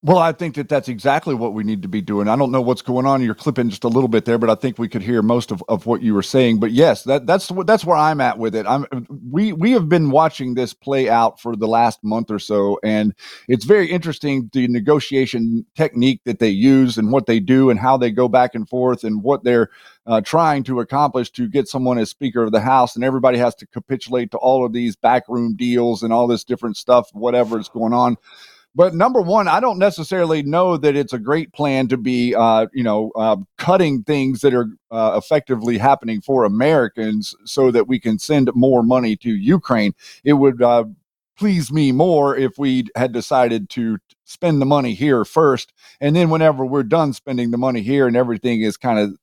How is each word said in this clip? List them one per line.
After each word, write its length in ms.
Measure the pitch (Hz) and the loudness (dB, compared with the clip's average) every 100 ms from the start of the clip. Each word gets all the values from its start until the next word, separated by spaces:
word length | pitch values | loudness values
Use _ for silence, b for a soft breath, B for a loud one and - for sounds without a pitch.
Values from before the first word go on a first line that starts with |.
Well, 140 | 156 180 | 4 4
I 140 | 165 | 4
think 240 | 156 170 139 | 0 -8 -6
that 120 | 131 | -2
that's 200 | 147 127 | -2 -2
exactly 440 | 117 123 143 170 | -4 0 0 -2
what 200 | 127 113 | -4 -4
we 100 | 107 | -4
need 200 | 104 107 | -4 -4
to 60 | 92 | -4
be 120 | 107 | -6
doing. 260 | 92 104 104 | -4 -2 0
I 80 | |
don't 160 | 120 135 | 0 0
know 100 | 131 | 0
what's 220 | 120 127 | 0 -2
going 240 | - 127 131 | -2 -2 0
on. 160 | 139 | 0
You're 140 | 120 107 | 0 -2
clipping 340 | - 131 120 | -4 -2 -2
just 140 | 98 | -2
a 40 | 120 | -2
little 200 | 120 131 | 0 2
bit 160 | 110 | 0
there, 120 | 104 117 | 0 0
but 140 | 113 | 2
I 60 | 107 | 0
think 200 | 131 117 | -2 -6
we 120 | 117 | -6
could 120 | 117 | -6
hear 220 | 98 120 | -2 0
most 300 | 107 120 - | 2 0 -2
of, 100 | 98 - | -10 -4
of 180 | 104 110 | -4 -2
what 160 | 117 | -2
you 100 | 117 | 0
were 120 | 101 | -2
saying. 340 | 92 135 123 113 | 0 2 2 2
But 140 | 110 | 0
yes, 320 | 120 160 110 | 4 4 2
that, 200 | 123 139 | 0 -2
that's 240 | 123 185 - | 0 -2 0
wh-, 140 | 185 | -6
that's 200 | 185 214 | 0 0
where 120 | 165 160 | 2 2
I'm 240 | 151 151 | 2 2
at 160 | 127 107 | -2 -2
with 200 | 113 107 | -4 -4
it. 100 | 101 | -2
I'm, 180 | 135 143 131 120 135 120 | -2 -4 -10 -10 -16 -6
we, 220 | 147 214 | -2 -2
we 180 | 165 202 | 0 2
have 180 | 254 156 | 2 2
been 220 | 175 147 | 2 4
watching 440 | 135 160 - 131 | 2 2 -2 -6
this 200 | 123 123 | -4 -4
play 340 | - - 139 123 | -8 -4 -2 2
out 320 | 117 113 - | 2 2 -2
for 140 | 120 | -10
the 140 | 110 110 | -4 0
last 340 | 113 117 - | 2 2 0
month 300 | 107 110 113 | -6 -4 -4
or 80 | 104 | -8
so, 400 | - 104 101 101 | -2 0 0 -2
and 320 | 107 107 107 - B B B | -2 0 0 -4 B B B
it's 180 | 123 | -4
very 240 | 117 208 170 | 4 2 4
interesting, 640 | 175 165 147 147 139 113 | -2 -4 -6 -4 -4 -4
the 140 | 135 123 | -2 -2
negotiation 1000 | 120 107 147 - 135 127 123 113 113 - - | -2 2 0 2 -2 -2 -2 -2 -4 -6 -4
technique 440 | 160 120 127 120 | -2 2 0 0
that 160 | - 104 | -4 -2
they 100 | 113 | 0
use 480 | 98 123 135 131 113 | 2 4 4 4 0
and 140 | 107 | 0
what 140 | 135 117 | 0 0
they 120 | 113 | -2
do 320 | 92 131 131 | 2 4 4
and 80 | 113 | 2
how 180 | 127 135 | 2 2
they 140 | 123 | 0
go 160 | 107 123 | 0 2
back 300 | 123 123 120 | 2 2 -2
and 120 | 107 | -8
forth 360 | 127 127 120 | -2 -2 -2
and 180 | 113 107 | -4 -4
what 220 | 107 139 | -2 0
they're, 260 | 123 120 107 b b b - | 2 2 2 b b b -2
uh, 140 | 110 | -2
trying 440 | 98 156 160 143 | 0 0 0 0
to 160 | 127 127 | -2 -4
accomplish 500 | 117 139 147 127 117 | -4 0 0 0 -6
to 160 | - 120 | -6 -4
get 220 | 135 113 | -2 -2
someone 280 | 135 127 123 | -2 -2 0
as 140 | - | -2
Speaker 320 | - 139 120 | -4 -4 -2
of 80 | 113 | 0
the 100 | 110 | 0
House, 360 | 117 131 123 117 | 2 4 2 0
and 80 | |
everybody 340 | 131 131 127 123 | -2 2 2 2
has 160 | 120 | 0
to 140 | - 104 | -2 -16
capitulate 640 | - - 135 - 123 120 | -18 -8 -8 -4 -4 -4
to 60 | - | -2
all 280 | 127 131 123 | 0 2 0
of 60 | |
these 240 | 117 120 98 | -2 -4 -2
backroom 580 | 120 123 - 120 120 | 0 0 0 -4 -2
deals 480 | 107 123 120 120 107 | -2 -2 0 0 -2
and 100 | 113 | 0
all 140 | 117 120 | 0 2
this 160 | 113 | 0
different 340 | - 123 120 104 | -2 -6 -6 -8
stuff, 320 | - 123 113 | 2 2 2
whatever 440 | 104 117 123 113 113 | -6 -2 0 0 -4
is 80 | 101 | -8
going 240 | 120 113 | -6 -2
on. 240 | 120 123 117 B B B B B | 0 0 -2 B B B B B
But 200 | 135 180 | 2 2
number 260 | 165 233 254 | 4 0 2
one, 280 | 175 214 185 | 2 0 2
I 120 | 170 | 2
don't 180 | 247 190 | 0 0
necessarily 640 | 196 175 156 190 170 156 | 0 0 -6 -2 0 0
know 360 | 143 165 185 170 | 0 0 0 2
that 180 | 147 143 | 2 0
it's 160 | 139 | -2
a 60 | 127 | -6
great 340 | 107 151 160 | -2 -2 -4
plan 360 | - 147 135 127 | -4 -2 0 0
to 100 | 127 | -2
be, 360 | 117 123 120 | -2 0 0
uh, 340 | 113 113 110 110 | 2 4 2 0
you 100 | 135 | -2
know, 300 | 117 107 110 | -2 0 -2
uh, 220 | 113 110 104 98 - | -2 0 0 -4 -8
cutting 440 | - 185 165 135 | 0 2 2 -2
things 380 | 107 147 135 127 | -2 -2 -2 0
that 140 | 143 | 2
are, 120 | 123 113 104 _ | 2 -2 -8 _
uh, 220 | 113 110 107 | -2 0 0
effectively 540 | - - - 123 113 113 | 0 -2 -2 -4 -2 0
happening 460 | 123 135 113 110 | 2 2 -2 -8
for 220 | - 135 | -2 0
Americans 880 | 110 104 139 156 113 - 110 107 101 - | 2 2 2 2 0 -2 -4 -4 -6 -14
so 260 | - - 131 | -8 2 2
that 160 | 117 110 | 4 0
we 140 | 127 | -2
can 180 | 117 110 | -2 -4
send 320 | - 151 127 | 0 2 2
more 280 | 120 131 127 | 2 4 4
money 320 | 117 127 120 104 | 2 2 0 -4
to 120 | 120 | -4
Ukraine. 640 | 107 104 180 - 117 104 - B B | -2 0 0 2 0 0 -4 B B
It 80 | 139 | 0
would, 300 | 147 139 120 | 4 4 4
uh, 220 | 120 120 110 101 _ _ _ _ | 2 2 0 -10 _ _ _ _
please 340 | 208 185 143 | -2 -2 -2
me 220 | 151 139 | 0 0
more 420 | 127 175 156 139 | 2 4 4 2
if 220 | 131 131 - | 0 -2 -2
we 300 | 143 127 110 110 | -2 -2 -2 -4
had 160 | 127 | -4
decided 560 | 117 107 135 123 117 98 | -4 -2 2 2 0 -6
to 280 | - 113 107 _ _ | -6 -4 -6 _ _
spend 380 | _ - 175 147 | _ -6 0 0
the 40 | 135 | 0
money 280 | 143 127 | -2 -4
here 320 | 101 147 127 104 | -4 0 0 0
first, 480 | - 156 123 - _ b b | 0 2 0 -6 _ b b
and 160 | 143 160 | -2 0
then 140 | 170 | 0
whenever 340 | 160 160 139 | 2 2 0
we're 180 | 131 139 | -4 -4
done 300 | 117 165 151 | 0 0 0
spending 380 | 127 - 123 120 | -4 -8 -6 -4
the 80 | 120 | -2
money 240 | 131 120 | -2 -4
here 240 | 104 139 127 | -2 0 2
and 100 | 120 | 2
everything 460 | 123 110 123 113 | 0 -2 -2 -2
is 160 | 107 98 | -2 -4
kind 200 | 127 110 | -2 0
of 160 | 104 90 | -2 -6